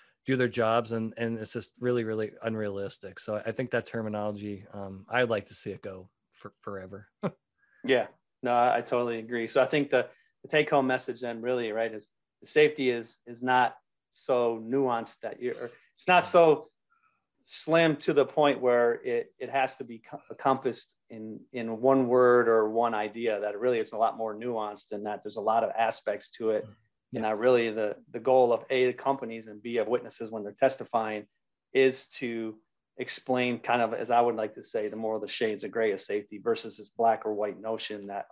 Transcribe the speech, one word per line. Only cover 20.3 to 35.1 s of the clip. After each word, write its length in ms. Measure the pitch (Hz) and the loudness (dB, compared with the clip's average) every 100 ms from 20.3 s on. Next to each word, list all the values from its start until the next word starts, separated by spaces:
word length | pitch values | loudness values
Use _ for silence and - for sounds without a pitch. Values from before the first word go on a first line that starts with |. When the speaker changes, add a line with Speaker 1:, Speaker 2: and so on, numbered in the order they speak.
| 113 135 131 127 110 - _ - | -4 0 0 0 -4 -10 _ -18
Speaker 2:
in, 300 | 113 110 107 - | -14 -12 -14 -12
in 260 | 123 113 110 | -8 -6 0
one 280 | 127 135 123 | 4 4 4
word 400 | 127 123 123 117 | 6 6 6 6
or 200 | 113 107 | 4 4
one 240 | 113 117 | 2 0
idea, 460 | 110 107 113 117 104 | 0 -4 -4 -2 -2
that 180 | 104 104 | -2 -2
really 220 | 123 120 | 0 0
it's 140 | 107 | -2
a 40 | 110 | 0
lot 200 | 113 113 | 0 0
more 180 | 110 107 | -6 -6
nuanced 540 | 123 113 107 104 - | -6 -4 -6 -8 -12
than 120 | 104 | -10
that. 200 | 104 104 | -8 -8
There's 140 | 107 107 | -10 -6
a 40 | |
lot 220 | 104 113 | 2 4
of 60 | 110 110 | 4 2
aspects 520 | 113 - - 85 - | 2 0 -4 -6 -6
to 180 | - 110 | -4 0
it. 160 | 110 107 - _ _ _ | 0 -2 -14 _ _ _
Speaker 1:
Yeah. 60 | 123 | -4
Speaker 2:
And 60 | 110 | -2
that 120 | 107 | 2
really 340 | 123 123 117 | 4 4 4
the, 240 | 107 107 - - | 0 -4 -4 -10
the 80 | 120 | -6
goal 320 | 123 131 123 | 4 6 6
of 140 | 117 - | 4 0
A, 180 | 131 127 | 2 2
the 60 | |
companies, 540 | 123 135 135 117 113 110 | 2 -2 -2 -4 -10 -14
and 160 | 104 | -14
B, 140 | 117 117 | -6 -2
of 100 | 104 | 0
witnesses 420 | 123 117 - 110 | -2 -4 -12 -10
when 140 | 110 | -8
they're 80 | 104 - | -10 2
testifying 640 | 135 135 110 117 110 107 104 _ _ _ _ | 2 2 -4 -2 -2 -6 -10 _ _ _ _
is 340 | 135 131 131 - - | 4 4 2 -10 -10
to 380 | 120 117 110 107 _ _ _ - | -8 -6 -8 -10 _ _ _ -12
explain 640 | 123 - - 127 123 117 | -12 -10 -2 0 0 -2
kind 220 | - 120 | 0 0
of, 120 | 113 | 0
as 180 | 113 117 | -2 0
I 80 | 120 | 2
would 160 | 120 110 | 4 2
like 180 | 110 - | -4 -6
to 80 | |
say, 260 | - 113 104 | -8 -6 -4
the 80 | 110 | -6
more 200 | 110 | -4